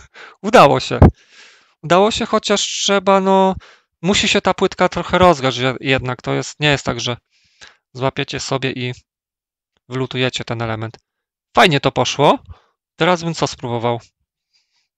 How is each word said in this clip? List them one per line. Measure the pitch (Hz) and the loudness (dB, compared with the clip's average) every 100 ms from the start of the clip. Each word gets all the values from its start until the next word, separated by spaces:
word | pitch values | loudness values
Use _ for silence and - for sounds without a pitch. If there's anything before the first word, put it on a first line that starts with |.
| - | -8
<laughs> | - - - 190 | -20 -20 -10 2
Udało | 226 151 131 | 6 6 6
się. | - 127 - - _ _ - _ _ _ | 0 4 4 4 _ _ -20 _ _ _
Udało | 151 175 208 | 0 2 2
się, | - 226 | 0 -2
chociaż | 220 - 202 | -2 0 -2
trzeba, | - - - 202 190 196 | -2 -4 -2 0 2 2
no, | 190 190 190 185 - - _ _ | 4 2 2 0 -10 -20 _ _
musi | 165 202 214 | -2 0 0
się | 202 | 0
ta | 190 | 0
płytka | 180 190 - 180 | 0 -2 0 -2
trochę | - 170 180 | -2 -2 4
rozgrzać | 180 151 131 123 | 4 4 0 -2
je-, | 131 123 | -4 -4
jednak. | 135 131 123 123 | -2 -2 -4 -8
To | - | -6
jest, | 139 131 - | -6 -6 -4
nie | 147 | 0
jest | 139 | 0
tak, | - 120 | -2 -6
że | 120 120 _ _ _ _ - _ _ | -6 -8 _ _ _ _ -20 _ _
złapiecie | 127 131 - 147 135 | -6 -6 -4 -8 -8
sobie | - 135 135 | -6 -4 -4
i | 127 123 120 _ _ _ _ _ _ _ _ - | -6 -8 -10 _ _ _ _ _ _ _ _ -12
wylutujecie | 127 131 127 127 - | -8 -6 -2 -4 -4
ten | 127 113 | -8 -6
element. | 117 110 113 - _ _ _ _ _ | -6 -6 -10 -14 _ _ _ _ _
Fajnie | - 185 143 | 2 4 4
to | 135 | 0
poszło. | - 123 - 147 196 - - _ _ _ - | 0 -2 2 2 2 -2 -20 _ _ _ -4
Teraz | 165 180 | 0 0
bym | 165 | -2
co | 160 143 | -4 -4
spróbował? | - 123 120 113 120 - _ _ _ _ _ _ _ _ | -6 -8 -4 -2 -4 -8 _ _ _ _ _ _ _ _